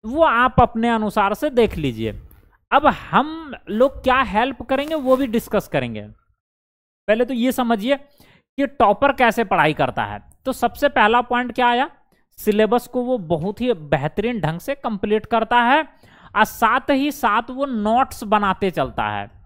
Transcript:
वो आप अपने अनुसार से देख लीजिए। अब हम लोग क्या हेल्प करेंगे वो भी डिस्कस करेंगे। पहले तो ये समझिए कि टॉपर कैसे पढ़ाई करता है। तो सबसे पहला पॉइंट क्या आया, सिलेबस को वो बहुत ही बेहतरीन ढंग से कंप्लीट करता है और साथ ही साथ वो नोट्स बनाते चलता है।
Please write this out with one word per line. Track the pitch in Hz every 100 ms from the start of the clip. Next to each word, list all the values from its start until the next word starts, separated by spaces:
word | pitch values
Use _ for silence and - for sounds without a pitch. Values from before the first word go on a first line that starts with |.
वो | 220 285
आप | 311 233 254 247
अपने | 233 233 233
अनुसार | 226 214 214 202
से | 214 302
देख | 247 220 180
लीजिए। | 143 110 110 101 - - _ _ _
अब | 262 294
हम | 180 - 190 294 320 302 - -
लोग | 208 269 -
क्या | 254 254
हेल्प | 233 202 254 254
करेंगे | 233 269 294
वो | 320 254 262
भी | 269
डिस्कस | 220 - 208 -
करेंगे। | 147 123 107 104 - _ _ _ _ _ _ _ _ -
पहले | 220
तो | 247
ये | 254 247
समझिए | 254 240 226 226 269
कि | - _ _ _ _ - 277
टॉपर | - 202 202 277
कैसे | 269 240 233
पढ़ाई | 226 185 156
करता | 151 131 113
है। | 104 104 - _
तो | 262
सबसे | - 233 - 285
पहला | 277 214 240
पॉइंट | 247 240 247
क्या | 233 240
आया, | 240 285 _ _ _ _ -
सिलेबस | - 208 214 240 -
को | 254
वो | 247 254
बहुत | 156 165 180 202
ही | 247
बेहतरीन | 185 151 147 143 - 220 233
ढंग | 151 170
से | -
कंप्लीट | 277 247 208 208 214 -
करता | 233 220 240
है | 240 294 294 _ - _ - 202
और |
साथ | 214 - 220 254 -
ही | 269 294
साथ | 277 220 214 233
वो | 254 277
नोट्स | 233 208 233 262 -
बनाते | 214 208 202 180 190
चलता | 165 131 117 107
है। | 104 101 -